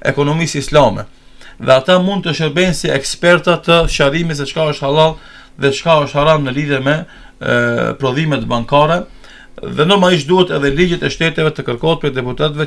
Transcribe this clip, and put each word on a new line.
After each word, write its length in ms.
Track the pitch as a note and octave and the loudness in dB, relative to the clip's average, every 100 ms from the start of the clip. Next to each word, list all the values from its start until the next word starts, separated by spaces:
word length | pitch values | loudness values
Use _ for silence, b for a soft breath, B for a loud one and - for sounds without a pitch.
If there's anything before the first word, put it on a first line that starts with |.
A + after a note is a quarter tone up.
| - | -4
ekonomisë 500 | C#3 C#3+ D#3+ D#3+ D3 | -2 0 0 -2 -4
islame. 440 | C3+ D3+ B2 G2+ G#2 B B B B B | 0 4 4 0 -8 B B B B B
Dhe 160 | A#2+ C3 | 2 2
ata 240 | C3+ F#3 | 4 2
mund 240 | F#3 G3 | 2 -2
të 120 | E3+ D3+ | -4 -2
shërbejnë 380 | D#3 D3+ F#3 D#3 | -2 0 0 0
si 140 | D#3+ | -2
eksperta 640 | C#3 - - E3+ E3+ F3 D#3+ - | -4 -4 -2 2 2 2 -2 2
të 180 | E3+ D#3+ | 2 2
sqarimit 480 | - C#3 D#3+ E3+ C#3+ | 2 0 0 -2 -4
se 80 | C3+ | -6
çka 220 | D#3+ D#3 | -2 -2
është 120 | C#3+ C#3 | -2 0
halal 300 | D3+ D#3+ D#3+ B B B - | 2 2 0 B B B -2
dhe 120 | C#3 C3+ | -2 0
çka 280 | E3 D#3 C#3+ | 2 2 2
është 140 | C#3+ | 0
haram 240 | D3+ D#3 C3+ | 2 2 0
në 80 | C3+ | -4
lidhje 280 | D3 C3+ | -2 -2
me, 160 | C3+ D#3 | 0 -2
e, 520 | F3 - - - C3 A#2+ A#2+ A#2 A2+ - | -4 -16 -20 -8 -2 0 0 0 -2 -2
prodhimet 460 | C3 C3 D#3 C3 A2+ | -2 -2 -2 -2 -2
bankare. 560 | A#2+ A#2 C#3+ D#3 F3 F3+ B B B B - | -4 0 2 2 0 -4 B B B B -14
Dhe 240 | - B2 | -8 0
normalisht 460 | E3 G3+ F3+ E3 C3+ | 2 4 4 2 2
duhet 240 | F#3 F3+ D#3 | 2 2 0
edhe 140 | C#3 | 0
ligjet 300 | C#3 F3 E3+ | 0 0 0
e 60 | C#3+ | -4
shteteve 400 | - E3 D#3+ D#3 | -4 -4 -2 -2
të 140 | D3 C3 | -4 -8
kërkohet 320 | A#2 D#3+ D#3+ | -4 -2 -2
prej 140 | D3 C3 | -2 -4
deputetëve 480 | B2 - D#3 D3 | -6 -4 -4 -2